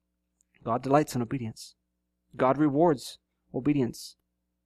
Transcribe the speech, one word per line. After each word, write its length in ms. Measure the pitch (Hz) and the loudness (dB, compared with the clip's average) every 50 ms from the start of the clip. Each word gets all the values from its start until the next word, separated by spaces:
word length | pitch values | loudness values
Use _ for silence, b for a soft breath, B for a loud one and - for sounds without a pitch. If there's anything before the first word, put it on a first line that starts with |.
| _ _ _ _ _ _ _ _ _ _ _ _ - | _ _ _ _ _ _ _ _ _ _ _ _ -6
God 180 | 117 113 131 131 | -4 -4 -2 0
delights 320 | 131 135 147 156 - - | 2 2 2 2 2 -2
in 60 | 123 | -4
obedience. 540 | 120 113 139 131 120 110 - - - - _ _ _ _ _ _ _ _ _ _ _ _ - | -4 -4 -6 -8 -8 -10 -10 -14 -18 -20 _ _ _ _ _ _ _ _ _ _ _ _ -4
God 200 | - 131 127 135 | 0 2 2 4
rewards 600 | 139 156 151 131 143 170 175 147 117 - - - - _ _ _ _ _ _ - | 4 2 2 4 4 4 4 2 0 -4 -12 -18 -20 _ _ _ _ _ _ -10
obedience. 600 | 135 123 147 147 143 127 101 - - - - - _ _ _ _ _ _ _ _ _ _ | -4 -2 0 2 2 0 -2 -4 -10 -16 -18 -20 _ _ _ _ _ _ _ _ _ _